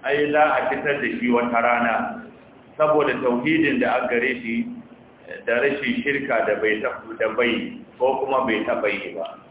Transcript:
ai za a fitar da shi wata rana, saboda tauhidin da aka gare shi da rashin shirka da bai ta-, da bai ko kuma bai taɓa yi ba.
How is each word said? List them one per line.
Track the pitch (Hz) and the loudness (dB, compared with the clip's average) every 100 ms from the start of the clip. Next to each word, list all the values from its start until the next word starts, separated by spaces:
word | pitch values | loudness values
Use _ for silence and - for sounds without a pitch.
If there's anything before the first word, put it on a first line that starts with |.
ai | 131 147 147 | 0 0 2
za | 151 | 4
a | 151 127 120 | 4 4 0
fitar | 139 147 143 | -2 -2 -2
da | 120 | -2
shi | 120 120 | -2 2
wata | 120 120 120 | 2 2 2
rana, | 120 120 117 113 120 - - - - - - - | 2 2 2 0 -2 -8 -14 -20 -20 -20 -20 0
saboda | 151 151 139 | 2 4 2
tauhidin | 123 127 120 143 160 156 123 | 0 0 0 2 2 2 2
da | 120 120 | 2 0
aka | 123 | 0
gare | 120 127 123 | 0 0 -4
shi | 110 117 117 - - - - - - - - | -4 -4 -4 -8 -16 -20 -20 -20 -18 -10 -2
da | 117 | 2
rashin | - - 123 120 | 2 0 -2 -2
shirka | 143 139 139 123 - | -2 -2 0 0 2
da | 104 | 2
bai | 107 107 | 0 0
ta-, | 127 - 113 113 | -4 -6 -12 -4
da | 110 | -2
bai | 107 120 107 - - - - | 0 0 0 -6 -10 -18 -2
ko | 127 135 | 0 0
kuma | 135 131 123 | 0 0 0
bai | 107 - | 0 0
taɓa | 120 104 | 0 0
yi | 104 - 82 | -2 -8 -10
ba. | 82 - - | -10 -12 -20